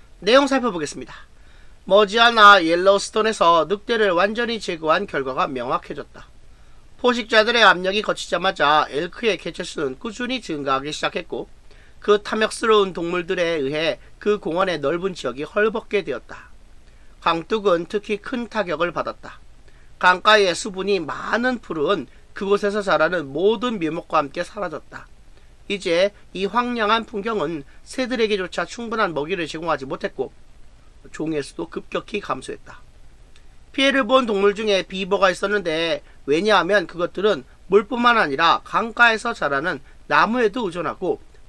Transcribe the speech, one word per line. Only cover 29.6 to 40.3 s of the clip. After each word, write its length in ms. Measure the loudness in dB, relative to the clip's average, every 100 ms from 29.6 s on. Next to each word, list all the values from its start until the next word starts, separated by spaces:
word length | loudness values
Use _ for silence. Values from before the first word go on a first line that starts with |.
| -4 -4 -4
못했고 460 | -8 -8 -6 -8 -10 -20 -20 -20 -20 -20 -20 -16
종의 320 | -8 -6 -4
수도 240 | -6 -10 -12
급격히 520 | -12 -8 -8 -8 -8
감소했다. 640 | -6 -8 -8 -14 -16 -20 -20 -20 -20 -20 -20 -20 -20 -20 -12
피해를 320 | -2 0 2 2
본 200 | 2 2
동물 300 | 2 2 0
중에 280 | 0 -2
비버가 460 | -2 -6 -2 2 2
있었는데 760 | 2 -2 -2 -2 -2 -2 -4 -8 -10 -2
왜냐하면 600 | 0 2 2 4 0 0
그것들은 560 | -4 -6 -2 -2 -2 -6 -18 0
물뿐만 500 | 2 2 0 2 4
아니라 440 | 2 2 2 2
강가에서 680 | 0 -4 -2 4 4 4 -2
자라는 480 | -4 -2 -2 -2 -6 -10 -16 0
나무에도 580 | 2 2